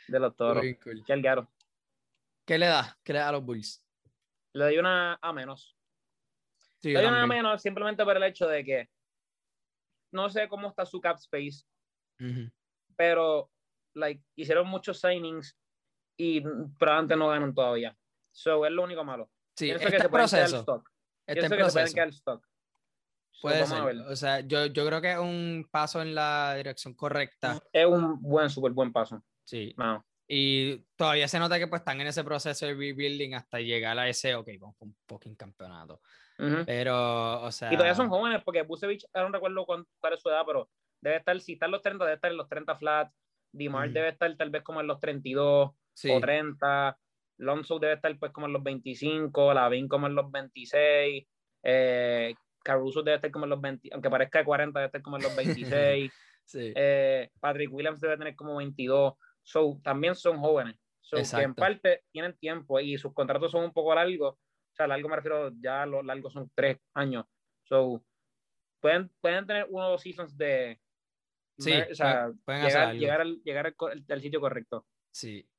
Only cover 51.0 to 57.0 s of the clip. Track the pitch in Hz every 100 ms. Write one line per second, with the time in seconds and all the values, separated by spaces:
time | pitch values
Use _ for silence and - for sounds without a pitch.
51 | 143 139 - _ _ _ - 131 127 123
52 | 123 120 117 117 _ _ - 135 131 143
53 | 151 147 147 151 143 143 139 135 - -
54 | 135 131 131 165 147 143 151 143 135 143
55 | 143 139 135 131 160 156 127 143 143 139
56 | 135 - _ _ _ 135 113 131 143 139